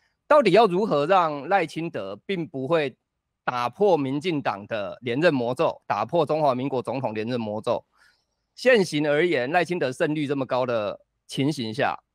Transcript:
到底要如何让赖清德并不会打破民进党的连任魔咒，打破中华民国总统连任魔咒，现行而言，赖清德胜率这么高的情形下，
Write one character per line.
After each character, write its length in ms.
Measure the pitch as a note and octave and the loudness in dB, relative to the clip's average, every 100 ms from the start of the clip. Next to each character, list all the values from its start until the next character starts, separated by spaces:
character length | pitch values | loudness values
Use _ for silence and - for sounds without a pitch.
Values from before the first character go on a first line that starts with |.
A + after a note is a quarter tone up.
| _ _ - | _ _ 2
到 140 | D4 | 4
底 100 | G#3+ | 6
要 140 | G3 | 6
如 180 | A3+ F3 | 6 2
何 220 | G#3+ D3 | 0 0
让 420 | D3 F#3+ D#3+ C#3+ C#3+ | 4 4 4 -2 -2
赖 160 | G3 | 0
清 260 | E3+ D#3+ E3 | 0 -6 -8
德 300 | B2 G2 G2+ | -8 -10 -10
并 200 | - F#3 | -6 -6
不 220 | D#3 C3+ C3 | -6 -8 0
会 260 | D#3+ C#3 - _ _ _ _ | 0 0 -6 _ _ _ _
打 240 | - B2 A#2+ | -6 -4 -4
破 260 | - G3+ | 0 2
民 240 | D#3+ C3+ D3 | 4 2 -2
进 220 | F3+ D3 | -2 -2
党 240 | C3 G2+ G#2 | -4 -6 -6
的 300 | A2+ F#2+ - | -6 -6 -8
连 180 | B2 B2+ | -4 2
任 120 | F3 | 2
魔 200 | C3+ A#2 | 2 0
咒， 260 | B2+ D3+ - | 0 -2 -2
打 180 | - G#2 | -4 -4
破 220 | A2+ E3+ | 0 0
中 160 | D3 D#3 | 0 2
华 120 | C#3+ | 0
民 140 | B2+ C3+ | 0 -2
国 140 | B2+ | -4
总 180 | A2+ B2+ | -4 -4
统 140 | A#2 | -4
连 120 | G#2+ | -4
任 140 | A2 B2+ | -4 -4
魔 220 | G#2+ G#2+ | -4 -4
咒， 240 | A2+ G2 - _ _ _ _ _ _ | -4 -4 -6 _ _ _ _ _ _
现 280 | - B3 A#3 | -2 4 4
行 240 | F3+ D3+ D3+ | 4 0 0
而 180 | D3 | 2
言， 240 | F3 C#3 B2 | 2 0 0
赖 120 | F3 | 0
清 140 | E3+ F3 | 0 -2
德 140 | C3 | -4
胜 220 | B2+ D#3+ | -2 -2
率 120 | D#3 | -2
这 100 | C#3 | -2
么 80 | C3 | -4
高 220 | B2+ B2+ | -2 -2
的 340 | B2+ A#2 G2+ - _ _ - | 0 -2 -2 -6 _ _ -8
情 260 | - C#3 | -2 -2
形 180 | D#3 A2 | -2 -6
下， 240 | A#2 G#2+ C2+ _ | -2 -2 -4 _